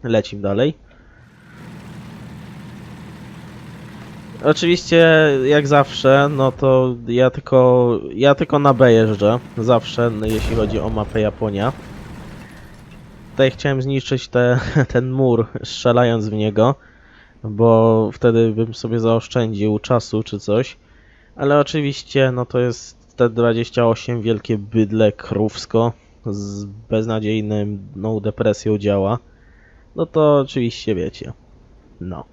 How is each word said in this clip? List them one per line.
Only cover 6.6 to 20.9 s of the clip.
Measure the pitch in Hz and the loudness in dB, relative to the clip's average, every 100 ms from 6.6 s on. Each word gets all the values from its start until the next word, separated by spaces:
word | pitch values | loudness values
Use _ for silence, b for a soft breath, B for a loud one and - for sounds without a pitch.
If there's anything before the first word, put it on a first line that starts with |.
| 135 131 127 120 117 | 2 2 2 -4 -2
ja | 120 127 | 2 2
tylko, | 143 - 131 127 123 123 110 67 | 0 2 4 6 6 4 0 -4
ja | 85 139 | 2 2
tylko | 139 160 147 | 2 0 0
na | 143 | 2
B | 123 127 | 4 6
jeżdżę. | 113 110 104 104 120 - - | 6 4 2 2 2 -4 -6
Zawsze, | 113 120 - - 120 | 2 2 0 -2 -2
no, | 107 110 | -2 -4
jeśli | 107 - 113 | -2 -2 -2
chodzi | 107 110 | -2 -2
o | 107 | -4
mapę | 110 104 113 | -4 -4 -2
Japonia. | 107 - 110 98 117 139 - - - - - B B B B - - - - - - | -2 -2 -6 -2 -4 -4 -16 -18 -16 -16 -16 B B B B -20 -20 -20 -20 -20 -14
Tutaj | - 131 | 0 0
chciałem | - 143 135 | 2 -2 -2
zniszczyć | 131 135 - 131 - | -2 -4 -2 -6 -2
te, | 123 123 123 - | 0 2 2 0
<laughs> | 156 131 | 0 0
ten | 123 127 | 0 -2
mur, | 131 131 117 107 - | 0 2 2 0 -6
strzelając | - - 123 120 120 113 107 | -12 -2 0 2 2 0 -2
w | |
niego, | 107 107 101 131 139 b b b b b b | -2 0 2 2 2 b b b b b b
bo | 110 104 117 113 113 110 107 | -10 2 6 6 6 4 0
wtedy | - 123 113 113 | 2 2 4 2
bym | 107 113 | 0 -4
sobie | 117 117 117 | -6 -6 -2
zaoszczędził | 113 113 - 127 113 104 104 107 | 2 0 0 -4 -2 -2 0 -2
czasu | - 123 - 107 | 0 -2 0 -6
czy | - 104 | -6 -8
coś. | - 107 127 - b | -2 0 -2 -10 b